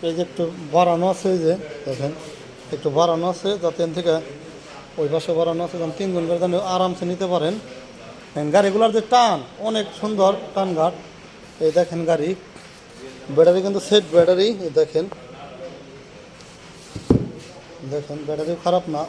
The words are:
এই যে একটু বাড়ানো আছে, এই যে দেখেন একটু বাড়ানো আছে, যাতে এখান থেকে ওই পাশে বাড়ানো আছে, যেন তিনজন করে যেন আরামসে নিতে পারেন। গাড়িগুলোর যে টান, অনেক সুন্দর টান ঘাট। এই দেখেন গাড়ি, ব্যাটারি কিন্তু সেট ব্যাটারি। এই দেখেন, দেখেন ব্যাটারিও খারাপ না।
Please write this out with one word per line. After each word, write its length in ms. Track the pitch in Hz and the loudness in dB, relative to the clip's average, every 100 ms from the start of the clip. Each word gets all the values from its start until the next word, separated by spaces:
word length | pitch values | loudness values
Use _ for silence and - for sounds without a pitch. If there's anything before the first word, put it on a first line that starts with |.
| 170 | -2
এই 60 | 165 | -2
যে 40 | 175 | -4
একটু 160 | - 170 180 156 156 | -2 -6 -6 0 4
বাড়ানো 300 | 175 170 180 | 4 4 2
আছে, 140 | 185 196 185 | 0 0 2
এই 40 | 160 | 2
যে 80 | 185 - - - | 0 -4 -10 -8
দেখেন 240 | 127 139 156 - - - - - 147 | -6 -6 -8 -14 -16 -18 -20 -10 -4
একটু 120 | 156 143 | -2 2
বাড়ানো 280 | 170 165 175 | 2 2 0
আছে, 160 | 170 190 202 | -2 -4 -2
যাতে 160 | 170 160 | -2 -2
এখান 100 | 165 160 | -4 -2
থেকে 160 | 175 160 160 143 - - - - - - | 0 0 -2 -14 -16 -18 -18 -18 -16 -4
ওই 60 | 151 | -2
পাশে 180 | 160 160 160 | -2 0 0
বাড়ানো 220 | 170 165 170 | 0 0 -4
আছে, 100 | 180 | -4
যেন 100 | 165 151 | -6 -4
তিনজন 240 | 196 180 165 | -4 -2 0
করে 100 | 170 | 0
যেন 120 | 180 175 190 185 | 0 0 0 0
আরামসে 300 | 185 180 175 | 0 -2 -4
নিতে 140 | 175 190 | -4 -2
পারেন। 200 | 175 156 214 - - - - - - - 151 147 170 | 0 0 -4 -10 -18 -18 -20 -20 -20 -12 -6 2 4
গাড়িগুলোর 360 | 202 196 226 220 | 4 4 4 2
যে 40 | 220 | 4
টান, 240 | 247 233 170 123 - 208 | 6 6 2 -4 -8 -4
অনেক 160 | 220 208 - | -4 -4 -6
সুন্দর 300 | 214 214 190 196 - - | -4 2 4 2 -4 -4
টান 140 | 190 165 | -2 2
ঘাট। 160 | 160 175 - - - - - - 160 | 0 0 -16 -20 -20 -20 -20 -2 2
এই 60 | 156 | 2
দেখেন 220 | 175 170 160 | 2 0 0
গাড়ি, 200 | 165 151 185 - - - - - - - - - 143 | 2 0 -4 -8 -20 -20 -20 -20 -18 -18 -16 -4 6
ব্যাটারি 240 | 165 180 190 | 8 8 2
কিন্তু 160 | 196 - | -2 4
সেট 160 | 208 175 165 | 2 6 6
ব্যাটারি। 320 | 170 180 202 214 175 | 6 6 4 0 0
এই 60 | 143 | 2
দেখেন, 260 | 156 156 190 - - - - - 175 - - - - - - - - - - - - - - - - - - - - - 135 | 2 2 -2 -8 -16 -18 -16 -14 -14 -16 -18 -20 -20 -20 -20 -20 -20 -20 -20 -20 -14 -14 4 4 4 -10 -18 -20 -20 -16 -8
দেখেন 240 | 143 147 147 147 | -8 -8 -10 -6
ব্যাটারিও 300 | 151 156 170 | -6 -4 -2
খারাপ 200 | 180 180 175 | 0 0 0
না। 60 | 151 | -6